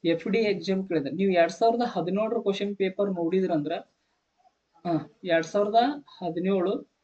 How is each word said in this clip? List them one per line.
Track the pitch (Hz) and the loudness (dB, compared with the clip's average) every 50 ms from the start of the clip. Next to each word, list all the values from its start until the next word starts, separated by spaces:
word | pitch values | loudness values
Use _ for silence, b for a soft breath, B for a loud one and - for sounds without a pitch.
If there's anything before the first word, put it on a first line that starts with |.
| - | 2
ಎಫ್ | 165 165 165 - 233 | 0 0 0 0 0
ಡಿ | 196 226 | 0 2
ಎ | 220 208 | 2 2
ಎಕ್ಸಾಮ್ | 196 180 165 185 190 190 190 - | 0 -2 -2 -2 -2 -2 -2 -2
ಕೇಳಿದಾನ. | 180 156 139 139 - | -2 -2 -2 -2 -2
ನೀವು | 175 196 196 | 0 2 4
ಎರಡ್ | 185 170 165 170 | 6 4 4 4
ಸಾವಿರದ | 185 - 226 226 233 233 240 | 2 2 2 2 2 2 -2
ಹದಿನೇಳರ | 233 - 190 165 180 185 202 220 226 233 226 | -2 -2 -4 -4 -2 -2 -2 -2 -2 -2 -2
ಕ್ವಶನ್ | - 202 196 - 196 202 202 | 0 -2 -2 -2 -2 -6 -2
ಪೇಪರ್ | - 190 190 185 - 202 202 | -2 -2 -4 0 -2 -2 -2
ನೋಡಿದ್ರಂದ್ರ, | 190 175 170 165 180 190 190 175 170 156 147 151 165 190 - _ _ _ _ _ _ _ _ _ _ _ _ _ _ _ _ _ _ _ _ | -2 -2 -2 0 0 0 0 0 0 -2 -2 -2 -6 -6 -8 _ _ _ _ _ _ _ _ _ _ _ _ _ _ _ _ _ _ _ _
ಆ, | 175 170 151 - - _ _ - | -2 -2 -2 -2 -4 _ _ -2
ಎರಡ್ | 185 165 165 160 | 0 0 0 0
ಸಾವಿರದ | - - 202 208 208 208 233 240 277 294 285 - _ - - 185 | 0 0 0 0 4 4 4 4 4 0 -4 -10 _ -16 -8 -8
ಹದಿನೇಳು | 170 160 175 170 190 196 190 175 185 214 285 - _ _ _ | -6 -4 -2 0 0 2 2 2 0 -2 -4 -6 _ _ _